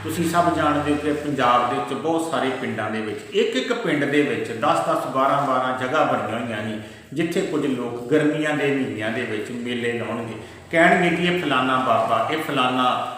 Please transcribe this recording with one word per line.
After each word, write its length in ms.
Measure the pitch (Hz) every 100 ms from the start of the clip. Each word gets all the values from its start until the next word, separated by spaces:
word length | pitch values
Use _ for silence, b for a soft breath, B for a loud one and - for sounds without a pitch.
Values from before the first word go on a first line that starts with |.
ਤੁਸੀਂ 260 | 165 165 165
ਸਭ 260 | 170 170 156
ਜਾਣਦੇ 360 | 151 143 143
ਹੋ 60 | 147
ਕਿ 160 | 151
ਪੰਜਾਬ 560 | 147 147 131 123 123 120
ਦੇ 60 | 135
ਵਿੱਚ 260 | 131 127
ਬਹੁਤ 300 | 156 165 160
ਸਾਰੇ 180 | 131 127 131
ਪਿੰਡਾਂ 300 | 120 110 107
ਦੇ 100 | 110
ਵਿੱਚ, 180 | 107 98 -
ਇੱਕ 220 | 196 233 262
ਇੱਕ 180 | -
ਪਿੰਡ 320 | 233 170 143 139
ਦੇ 160 | 147
ਵਿੱਚ 300 | 131 113 -
ਦਸ 280 | 110 147 165
ਦਸ, 260 | 165 156 -
ਬਾਰਾਂ 420 | 131 135 143 139
ਬਾਰਾਂ 320 | 127 131 127
ਜਗ੍ਹਾ 240 | 127 156
ਬਣੀਆਂ 360 | 143 123 107 113
ਹੋਈਆਂ 240 | 123 107
ਨੇ, 160 | 110 107 B B B
ਜਿੱਥੇ 280 | 135 170 196
ਕੁਝ 240 | - 151 131
ਲੋਕ 460 | 123 120 - -
ਗਰਮੀਆਂ 420 | 151 151 151 151
ਦੇ 140 | 147 143
ਮਹੀਨਿਆਂ 440 | 135 120 107 107
ਦੇ 100 | 117
ਵਿੱਚ 300 | 117 107 104
ਮੇਲੇ 400 | 120 120 120 120
ਲਾਉਣਗੇ। 420 | 117 110 117 117 110 B B B
ਕਹਿਣਗੇ 440 | 170 170 175 175 170
ਕਿ 80 |
ਇਹ 180 | 175 175
ਫਲਾਨਾ 340 | 151 131 131 127
ਬਾਬਾ, 540 | 123 113 113 113 113
ਇਹ 60 | 156
ਫਲਾਨਾ 800 | - 139 127 131 127 117 -